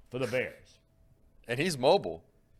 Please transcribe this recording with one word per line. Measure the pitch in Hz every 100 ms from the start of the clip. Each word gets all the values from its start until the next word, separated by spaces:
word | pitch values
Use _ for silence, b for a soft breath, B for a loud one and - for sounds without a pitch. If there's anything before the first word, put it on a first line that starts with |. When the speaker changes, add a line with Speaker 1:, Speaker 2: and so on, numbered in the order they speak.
| -
Speaker 1:
for | 127
the | 123
Bears. | 127 101 - - - _ _ - - - - -
Speaker 2:
And | 123
he's | 180 139
mobile. | 135 196 101 82 - _ _ -